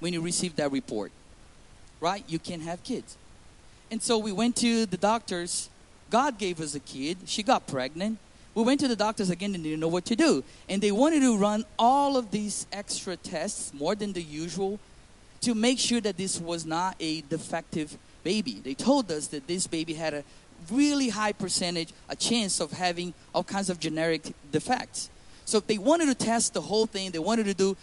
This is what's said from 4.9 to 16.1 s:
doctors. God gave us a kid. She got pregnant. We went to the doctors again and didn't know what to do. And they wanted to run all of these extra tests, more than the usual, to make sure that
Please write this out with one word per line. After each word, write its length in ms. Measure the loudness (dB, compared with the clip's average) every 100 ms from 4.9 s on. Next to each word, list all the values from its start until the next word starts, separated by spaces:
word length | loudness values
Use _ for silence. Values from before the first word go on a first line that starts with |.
| 2
doctors. 720 | 2 2 -2 -6 -4 -6 -8 -14 -20 -20 0
God 280 | 2 4 0
gave 220 | -2 -2
us 140 | -6
a 60 | -8
kid. 380 | -8 -6 -4 -4 -6
She 160 | -2
got 240 | 2 2 2
pregnant. 520 | -4 -4 -2 -4 -4 -10 -20 -6
We 80 | 2
went 180 | 4 4
to 80 | 2
the 80 | 2
doctors 340 | 0 0 0
again 240 | 0 -2
and 80 | -4
didn't 160 | -4 0
know 100 | 0
what 160 | 0 0
to 100 | 4
do. 260 | 4 4 0 -12 -4
And 140 | 0
they 80 | 2
wanted 300 | 4 6 6
to 160 | 6 6
run 280 | 4 2 -2 2
all 380 | 4 6 4 2
of 140 | 0
these 360 | -4 -4 -6 -8
extra 440 | -10 -8 -8 -6 -8
tests, 560 | -6 -6 -4 -6 -10
more 200 | -4 -2
than 200 | -2 -4
the 80 | -6
usual, 580 | -8 -6 -6 -4 -4 -4 -12 -20 -20 -20 -20 -4
to 120 | 0
make 240 | 2 2 2
sure 220 | 2 0
that 160 | 0